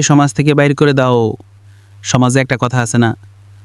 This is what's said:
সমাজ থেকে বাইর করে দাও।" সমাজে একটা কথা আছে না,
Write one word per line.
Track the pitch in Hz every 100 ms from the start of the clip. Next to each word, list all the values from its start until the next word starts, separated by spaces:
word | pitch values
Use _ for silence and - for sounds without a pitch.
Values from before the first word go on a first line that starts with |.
সমাজ | 147 147 143
থেকে | - 147
বাইর | 147 143
করে | 139 147
দাও।" | 139 127 123 110 - - - - - _ -
সমাজে | - 123 123 127
একটা | 127 123
কথা | 123 127
আছে | 117 120
না, | 113 - - - - -